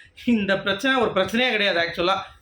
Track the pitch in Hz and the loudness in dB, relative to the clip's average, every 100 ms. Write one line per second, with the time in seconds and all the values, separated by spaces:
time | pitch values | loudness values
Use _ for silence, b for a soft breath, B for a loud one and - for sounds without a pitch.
0 | B - - 226 196 190 196 190 269 262 | B -6 0 2 2 0 0 -2 0 2
1 | 214 196 190 226 254 214 202 170 170 170 | 0 0 0 0 0 0 0 0 -2 -2
2 | 175 190 - - | -2 -2 -6 -16